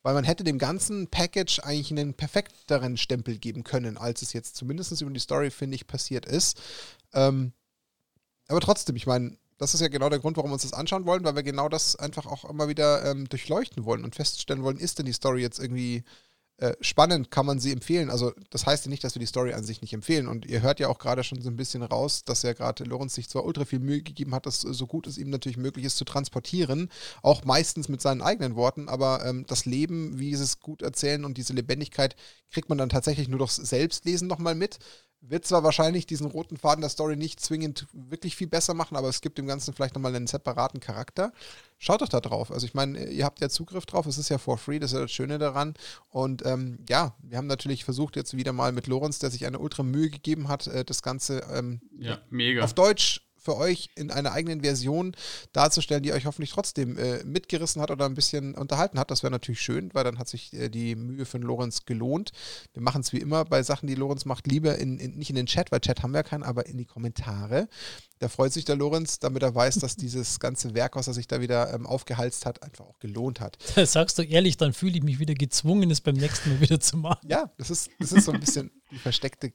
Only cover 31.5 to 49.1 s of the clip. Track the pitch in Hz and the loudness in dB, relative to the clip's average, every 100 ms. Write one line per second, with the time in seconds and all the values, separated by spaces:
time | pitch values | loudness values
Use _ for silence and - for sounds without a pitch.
31.5 | 131 120 139 147 - 135 - - - _ | -2 -2 -4 -2 2 0 0 -20 -20 _
32.5 | - - 147 131 131 156 147 131 131 131 | -6 0 0 4 2 2 0 0 0 0
33.5 | - - 127 165 - 170 175 180 170 165 | 0 0 0 0 0 0 0 0 0 0
34.5 | 160 202 - - - _ _ 127 160 - | 0 -2 -4 -20 -20 _ _ -6 -4 4
35.5 | 180 156 151 160 180 - 151 147 156 160 | 6 6 6 4 4 0 -4 -2 -4 -8
36.5 | 151 151 151 151 - 156 147 156 - - | 0 4 4 2 0 0 0 -4 -4 -2
37.5 | 156 156 139 143 - 127 160 180 - 175 | -2 -2 -4 -12 -16 -12 -8 -8 -6 0
38.5 | 165 - 170 160 139 131 127 156 - 139 | 2 2 0 0 0 0 0 -4 -4 -4
39.5 | 139 139 139 135 135 131 123 120 139 - | -4 -6 -2 -2 0 -2 -2 -2 -4 -2
40.5 | 123 123 131 - 107 127 - 208 - - | 0 0 0 -8 -8 -6 -2 -2 -4 -20
41.5 | - - _ - 208 - 123 - 107 120 | -20 -20 _ 2 2 4 0 0 -4 -2
42.5 | 127 123 135 139 139 - 139 143 - 139 | -4 -4 0 -2 -2 -6 -2 -2 0 -2
43.5 | - 165 185 - 170 156 139 147 139 - | -2 -4 -8 -2 -2 0 -4 -2 -2 0
44.5 | 120 - 151 143 131 131 - 135 151 147 | -2 -2 -4 -2 -2 -4 -4 -4 0 0
45.5 | 135 151 151 - - _ 131 131 131 131 | 0 -2 -4 -14 -18 _ -2 -2 0 0
46.5 | 131 127 117 - 131 156 - 123 120 143 | 0 -2 -8 0 2 2 -4 -8 -6 -2
47.5 | 135 139 135 - 127 151 143 131 131 127 | -2 -2 -4 -4 -2 -2 -4 -6 -4 -2
48.5 | 127 127 123 131 131 151 | 0 0 0 -2 -2 0